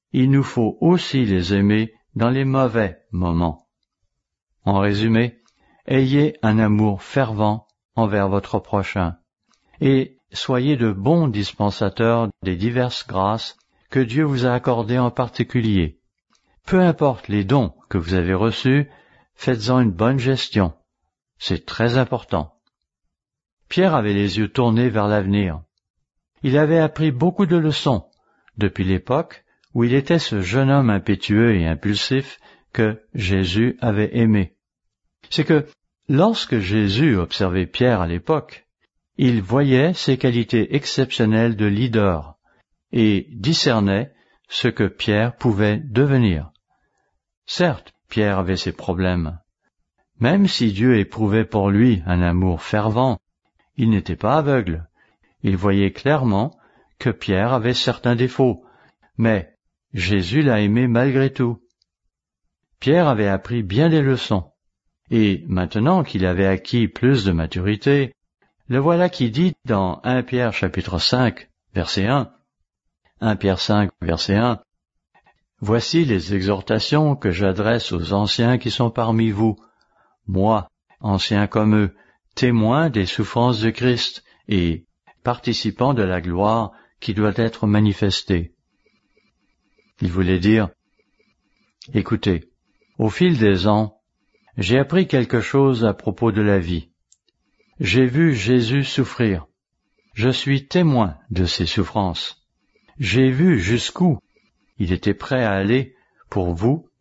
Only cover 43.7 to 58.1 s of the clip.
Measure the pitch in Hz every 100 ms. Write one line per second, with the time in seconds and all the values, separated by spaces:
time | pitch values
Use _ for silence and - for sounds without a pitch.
43.7 | 113 98 98 139 _ _ _ _ - 123
44.7 | - 98 - - 104 117 - 123 101 104
45.7 | 104 151 110 143 135 110 80 78 _ _
46.7 | _ _ _ _ _ _ _ - - 175
47.7 | 127 - _ _ 113 104 95 90 90 95
48.7 | - - 87 92 90 80 85 _ _ _
49.7 | _ _ _ _ - 117 196 196 - 117
50.7 | 98 123 113 95 110 107 110 110 107 98
51.7 | 101 123 98 85 90 87 87 92 82 -
52.7 | 107 107 110 131 110 _ _ _ _ _
53.7 | - 113 104 - 87 107 156 143 131 92
54.7 | 82 82 _ _ _ _ _ 107 95 101
55.7 | 98 98 - 139 147 123 98 139 - _
56.7 | _ _ - 123 - - 95 113 131 113
57.7 | 123 - 117 123